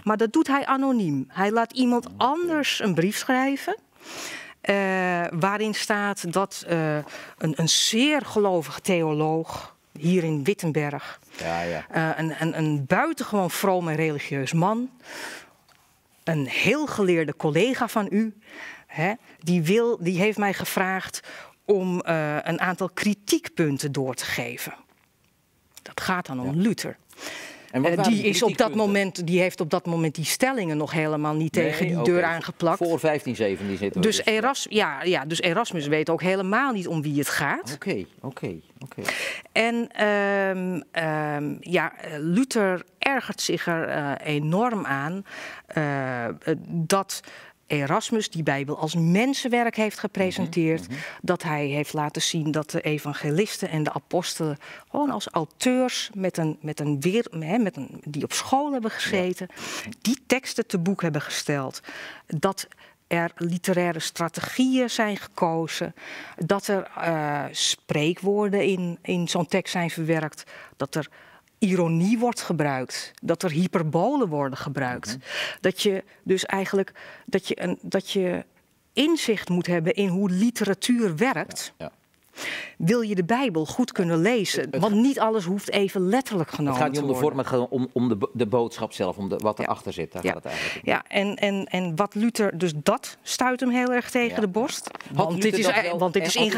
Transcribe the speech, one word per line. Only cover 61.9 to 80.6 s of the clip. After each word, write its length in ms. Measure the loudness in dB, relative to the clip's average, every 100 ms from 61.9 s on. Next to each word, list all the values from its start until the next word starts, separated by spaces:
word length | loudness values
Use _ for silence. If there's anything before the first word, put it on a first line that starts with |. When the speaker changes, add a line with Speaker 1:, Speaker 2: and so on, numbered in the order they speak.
| -14 -14 -16 -8
Speaker 1:
dat 420 | 0 0 -2 -10 -16 -20 _ _
er 240 | -2 -2 -2
literaire 640 | -2 0 0 2 2 -2
strategieën 880 | -6 -4 -4 -4 -4 2 2 2 2
zijn 260 | 0 0 -2
gekozen, 800 | -8 0 0 2 -2 -4 -6 -8 -14 -14 -14 -4
dat 300 | 0 0 2
er, 240 | -2 -2 -4
eh, 480 | -2 0 0 -2 -4
spreekwoorden 1120 | -2 -2 -2 -2 2 2 2 0 2 2 2
in, 340 | 2 2 -2 -4
in 260 | -2 0 0
zo'n 180 | 0 2
tekst 260 | 0 0
zijn 180 | -2 -2
verwerkt, 540 | -2 0 0 0 -8 -18 -20 -20 -8
dat 180 | -4
er 140 | -4 -6 -12 -20 -20 _ _
ironie 600 | 0 2 2 2 2 2
wordt 220 | 0 -2
gebruikt, 720 | -2 0 0 0 -4 -8 -12 -6
dat 200 | -2 0
er 80 | 0
hyperbolen 800 | 0 2 0 2 2 2 2 0
worden 300 | 0 -2 -4
gebruikt. 480 | -6 -2 -2 -4 -8
Speaker 2:
Mhm. 100 | -10 -8 -6 -6 -2
Speaker 1:
Dat 220 | -2 2
je 220 | 0 0 -4 -8
dus 220 | 0 0 2
eigenlijk, 460 | -2 0 0 0 -6 -20 -18 -2
dat 220 | -2 0
je 120 | -4
een, 160 | -4 -4
dat 300 | -2 -2 0
je 340 | 0 0 -2 -6 _ _ _ _
inzicht 560 | 2 4 4 2 0 0
moet 180 | 0 2
hebben 280 | 2 2
in 140 | 2 2
hoe 220 | 2 2
literatuur 840 | 4 2 2